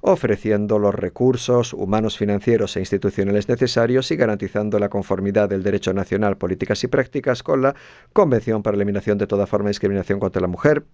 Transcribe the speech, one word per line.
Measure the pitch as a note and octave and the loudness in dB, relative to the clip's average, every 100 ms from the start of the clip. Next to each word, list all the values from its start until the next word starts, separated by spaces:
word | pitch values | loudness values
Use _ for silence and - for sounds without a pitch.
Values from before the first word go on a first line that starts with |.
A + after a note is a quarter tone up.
ofreciendo | - F#3 A#2+ G#2 A2 G#2 G#2 G#2+ | 2 2 2 -2 0 0 2 2
los | G#2 G2+ | 2 0
recursos | F#2 - B2 B2+ - B2 A#2+ | -6 0 2 2 0 0 0
humanos, | G2+ G2+ G#2+ A2 - | -4 -2 0 0 -2
financieros | G2+ G2+ A2+ A2+ G#2 - | -2 0 2 0 0 -4
e | |
institucionales | F#2 G2+ G2+ G2+ G2 G#2 G2+ | -2 -2 -2 -2 0 0 0
necesarios | A#2+ B2+ - A#2 B2+ B2+ | 0 0 2 2 2 0
y | E3 | 0
garantizando | A#2+ G#2 G2 G#2 G#2+ G2+ | 0 0 -4 -4 -2 0
la | G2+ | 0
conformidad | G2+ F#2+ F#2+ G2 G2 G2+ | -2 -4 -2 0 0 2
del | G2 | 0
derecho | G2 G2 - | 0 0 0
nacional, | F#2+ F#2 G2 G#2 F#2+ | -2 -2 0 0 0
políticas | F#2 F#2 F#2+ G#2+ | -4 -4 -2 -2
y | B2 | 0
prácticas | C#3 B2 C#3+ B2+ B2 | 0 -2 -4 -2 -4
con | - D3 | 0 0
la | C3 - - - _ | 0 -2 -16 -20 _
Convención | - F3+ A#2 G#2+ A2 | 2 4 2 2 -2
para | G2+ G2+ | 0 0
la | |
Eliminación | G2+ G2+ G#2+ G2+ | 0 -2 0 0
de | G2+ | 0
toda | G2+ G2 | 0 0
Forma | G#2 G2+ | 0 -2
de | |
Discriminación | G2+ G#2 G2 F2+ G2+ | -2 -2 -2 -2 -2
contra | G2 F#2+ | -2 -2
la | F2+ | -2
Mujer. | F2 C#3+ D3 - | 0 2 0 -2